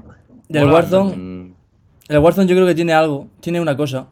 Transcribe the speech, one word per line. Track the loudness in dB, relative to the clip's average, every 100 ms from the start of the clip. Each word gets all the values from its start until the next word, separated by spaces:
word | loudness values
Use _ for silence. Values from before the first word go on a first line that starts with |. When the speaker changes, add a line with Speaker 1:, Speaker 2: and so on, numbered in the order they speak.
| -20 -20 _ -20 -8
Speaker 1:
Del | 0
Speaker 2:
Mola. | 4
Speaker 1:
Warzone, | 4 2 0 0 -4
Speaker 3:
Mm. | -10 -14 -16 -20 _ _ _ _ -2
Speaker 1:
el | 2
Warzone | 2 2 2
yo |
creo | 2 2
que |
tiene | 0 0
algo, | 2 0 -2 -10 _
tiene | -8 -4
una | -4 -4
cosa, | -4 -6 -12